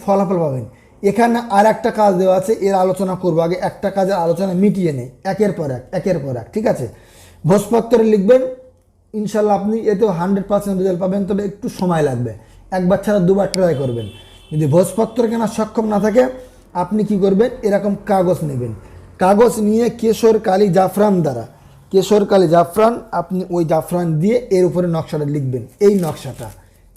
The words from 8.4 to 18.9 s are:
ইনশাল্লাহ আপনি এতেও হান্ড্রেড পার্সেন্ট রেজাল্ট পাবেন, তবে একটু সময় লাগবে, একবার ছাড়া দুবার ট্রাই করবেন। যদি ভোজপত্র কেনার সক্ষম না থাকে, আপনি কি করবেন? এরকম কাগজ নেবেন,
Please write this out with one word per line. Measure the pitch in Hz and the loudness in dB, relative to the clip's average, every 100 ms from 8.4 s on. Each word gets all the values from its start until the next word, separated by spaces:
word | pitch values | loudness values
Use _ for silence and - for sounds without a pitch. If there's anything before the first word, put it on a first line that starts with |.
| 254 - - _ _ _ _ | 4 -8 -18 _ _ _ _
ইনশাল্লাহ | 214 208 220 208 196 | -8 -4 -2 0 0
আপনি | 202 220 | 0 -2
এতেও | 214 196 220 | -2 0 0
হান্ড্রেড | 165 180 196 185 | 0 -2 -2 0
পার্সেন্ট | 202 202 190 | -2 -2 -2
রেজাল্ট | 190 175 | -2 -2
পাবেন, | 185 196 185 | -2 -2 -2
তবে | 202 | -4
একটু | 202 - 247 | -4 -8 -10
সময় | - 180 160 | -4 -2 0
লাগবে, | 143 123 120 101 - - - | 0 -2 -6 -8 -20 -20 -8
একবার | 190 180 190 202 | -2 0 0 0
ছাড়া | 208 | 0
দুবার | 175 196 190 | 2 2 0
ট্রাই | 190 180 139 | 0 0 0
করবেন। | 131 117 104 - - - - | -4 -6 -10 -16 -20 -20 -8
যদি | 151 151 | -2 2
ভোজপত্র | 165 190 - 220 - 233 | 2 2 0 -4 -2 -2
কেনার | 233 220 | 0 -4
সক্ষম | 220 214 - 220 | -4 -4 -2 -2
না | 208 | 0
থাকে, | 214 220 254 - - - - | 2 2 0 -4 -18 -20 -10
আপনি | 175 175 214 | -6 -2 -2
কি | 208 202 | 0 0
করবেন? | 196 190 247 247 | 2 2 2 0
এরকম | 214 202 202 196 - | -2 0 -2 -4 -2
কাগজ | 196 180 160 | 0 2 0
নেবেন, | 156 131 120 107 - | -4 -6 -8 -10 -18